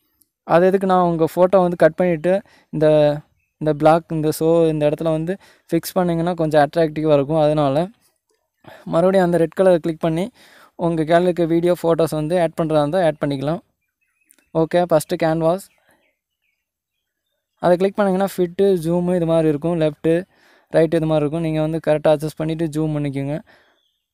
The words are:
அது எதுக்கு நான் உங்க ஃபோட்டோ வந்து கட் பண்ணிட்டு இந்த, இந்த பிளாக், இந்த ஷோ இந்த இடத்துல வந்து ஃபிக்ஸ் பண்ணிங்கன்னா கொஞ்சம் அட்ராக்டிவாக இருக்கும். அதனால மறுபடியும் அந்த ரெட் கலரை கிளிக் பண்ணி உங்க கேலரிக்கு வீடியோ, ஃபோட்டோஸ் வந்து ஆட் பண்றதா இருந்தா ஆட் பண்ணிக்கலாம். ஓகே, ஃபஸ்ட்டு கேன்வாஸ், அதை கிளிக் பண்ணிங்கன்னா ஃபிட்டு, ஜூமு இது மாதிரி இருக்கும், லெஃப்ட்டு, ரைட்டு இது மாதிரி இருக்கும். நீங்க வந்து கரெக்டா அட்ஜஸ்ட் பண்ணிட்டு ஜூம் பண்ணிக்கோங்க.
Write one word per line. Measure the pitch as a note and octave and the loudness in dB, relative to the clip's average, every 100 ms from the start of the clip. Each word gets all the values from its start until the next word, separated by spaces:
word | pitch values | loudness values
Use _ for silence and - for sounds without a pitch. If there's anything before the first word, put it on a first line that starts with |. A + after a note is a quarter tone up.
| _ _ _ _ - | _ _ _ _ 0
அது | E3 F#3 | 4 4
எதுக்கு | F#3+ F#3+ | 2 2
நான் | F#3 F3 | 2 2
உங்க | E3 D#3+ | 0 -2
ஃபோட்டோ | F3 F3+ F#3+ F3+ | 2 2 4 2
வந்து | F3 | 2
கட் | D#3+ - | 2 2
பண்ணிட்டு | F3+ D#3+ F3 G3 - _ _ D#3 | -2 0 -2 -2 -4 _ _ 0
இந்த, | D#3 D3+ D3 D3 - _ _ _ | 2 4 2 0 -8 _ _ _
இந்த | D3+ C#3+ | -4 2
பிளாக், | D#3 E3 - D#3+ | 4 2 0 -4
இந்த | D3+ - | -4 -2
ஷோ | D#3+ E3+ E3 | 0 2 2
இந்த | D#3 D3 | 0 -2
இடத்துல | D3+ E3 D#3+ | -2 -2 -4
வந்து | E3 G3 _ _ _ | -4 -8 _ _ _
ஃபிக்ஸ் | E3+ - F#3+ | -6 -4 -2
பண்ணிங்கன்னா | F3 E3 E3+ E3+ | -2 -2 -2 -2
கொஞ்சம் | D#3 D3+ C#3+ | 0 2 2
அட்ராக்டிவாக | E3+ D#3+ D#3 D#3 C#3+ | 2 -2 -2 2 2
இருக்கும். | C#3 D#3+ D3+ | 2 0 2
அதனால | D3+ C#3 C#3 F#3 - _ _ _ _ _ _ - - - | 2 0 0 -4 -8 _ _ _ _ _ _ -20 -20 -4
மறுபடியும் | E3 F#3 F#3+ F3 | 0 2 2 2
அந்த | E3+ | 2
ரெட் | E3 - | 0 2
கலரை | F#3+ F3 | 2 2
கிளிக் | E3 D#3+ E3+ | 0 -4 -4
பண்ணி | D#3+ A3 - - - - - E3+ | -2 -6 -10 -20 -20 -20 -6 -4
உங்க | E3 D#3 | -2 2
கேலரிக்கு | E3+ F3+ E3+ D#3+ | 2 2 0 0
வீடியோ, | E3+ F3 F3 | 0 0 0
ஃபோட்டோஸ் | E3 D#3+ D#3+ D#3 | 0 0 0 -2
வந்து | D3+ F3+ | -2 -2
ஆட் | E3 E3+ | -2 -2
பண்றதா | D#3+ D#3 | -2 0
இருந்தா | D3 F#3 D#3+ | 0 0 0
ஆட் | D3+ | 0
பண்ணிக்கலாம். | D3 C#3 C#3 F#3 - _ _ _ _ _ _ _ _ D#3+ | -4 -4 -4 -6 -10 _ _ _ _ _ _ _ _ -4
ஓகே, | D#3+ F3 F3 | 0 0 2
ஃபஸ்ட்டு | D#3 - F3 | 0 0 -2
கேன்வாஸ், | D#3+ E3 D#3+ F#3+ - _ _ _ _ _ _ _ _ _ _ _ _ _ _ _ _ _ _ _ | -2 0 0 -2 -6 _ _ _ _ _ _ _ _ _ _ _ _ _ _ _ _ _ _ _
அதை | E3+ F3 | 0 2
கிளிக் | G3 G#3 | 0 0
பண்ணிங்கன்னா | G3+ F#3 G3 - | 0 0 -2 -2
ஃபிட்டு, | F3 F3+ G3 F#3 D#3+ | -4 0 2 2 0
ஜூமு | F3 F3 F3+ | -2 0 -2
இது | E3 E3 | 0 2
மாதிரி | D#3 | 0
இருக்கும், | C#3+ E3 E3+ D#3 | 0 -2 -2 -2
லெஃப்ட்டு, | D3+ D#3+ E3 F#3+ _ _ _ _ D#3 | -2 -2 -2 -4 _ _ _ _ 0
ரைட்டு | D#3+ E3 | 0 0
இது | D#3 | -2
மாதிரி | D#3 D3 | -2 -2
இருக்கும். | E3 D#3+ | -4 -4
நீங்க | D#3 D#3 | -4 -4
வந்து | D#3+ D#3 | -4 -4
கரெக்டா | D3+ D#3 D3+ | -2 0 0
அட்ஜஸ்ட் | D#3 - | -2 -8
பண்ணிட்டு | D#3 D#3+ E3 D3+ | -6 -4 -6 -4
ஜூம் | D#3 D3+ | -4 -4
பண்ணிக்கோங்க. | C#3+ C3+ C#3 D#3 - _ _ _ _ _ _ | -6 -6 -8 -8 -12 _ _ _ _ _ _